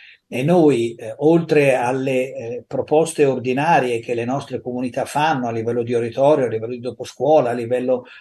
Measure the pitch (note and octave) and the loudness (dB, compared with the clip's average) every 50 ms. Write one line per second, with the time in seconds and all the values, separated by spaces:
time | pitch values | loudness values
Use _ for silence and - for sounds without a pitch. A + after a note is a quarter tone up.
0 | - - - _ _ - A2+ A#2+ C3+ D#3+ F3+ F3+ D#3 D3 C3 A#2 A#2 A#2 - - | -20 -20 -20 _ _ -10 -6 -2 0 2 4 4 6 4 4 2 0 -4 -6 -8
1 | A2+ A2 A2 - C#3+ D#3 E3+ E3+ D#3+ D3+ D#3 D3 C#3+ C3+ B2+ B2+ A#2+ B2 C3 C3 | -12 -12 -6 0 2 4 4 4 2 2 2 4 4 4 4 2 2 0 -2 -2
2 | C3 C3+ C3 B2+ B2+ C3+ A2+ A2 A2+ A2+ B2 A#2+ - - - B2+ A2 - D3+ D#3 | -2 -2 0 -2 -2 -4 -6 -10 -10 -10 -10 -10 -12 -8 -6 -6 -2 2 2 2
3 | E3 D#3+ - - D3 C3+ B2+ B2 A#2 B2+ B2 C3+ D3 E3 E3+ C#3+ C3 B2 A#2+ A2+ | 2 2 2 2 2 2 2 0 -2 -2 -2 0 2 2 4 4 2 2 -2 -4
4 | A#2 - A#2+ A#2 A#2 A#2+ C3 C#3 C3+ - C3 A2+ - B2+ B2 B2 B2+ B2 A#2 C#3 | -4 -4 -4 -4 -2 -4 -4 -6 -6 -6 -10 -8 -8 -6 -6 -6 -6 -6 -4 -6
5 | A2+ - - C#3+ D3+ D#3+ D#3 C3 B2 A#2 A#2 A2+ A2 A2+ A#2 A#2+ A2+ A#2 B2 A#2 | -6 -4 -2 0 0 0 0 0 -2 -4 -4 -4 -4 -2 -2 -2 -2 -2 -2 -2
6 | A#2+ A#2 A2+ B2+ C#3 C#3+ D#3 C#3 B2+ A2+ A2 A2 A2 A#2 B2+ A#2+ A#2 B2 A2+ - | -2 -2 0 2 4 4 4 4 2 0 -2 -4 -6 -6 -10 -8 -10 -10 -10 -10
7 | B2 - - - B2 D3 D#3 D3+ C3 A#2 A#2+ B2 A#2 A#2 B2+ B2 B2+ B2+ B2+ B2 | -14 -14 -8 -4 0 2 4 4 4 2 -2 -4 -4 -2 -2 -2 0 0 -2 -2
8 | - - - - | -4 -10 -20 -20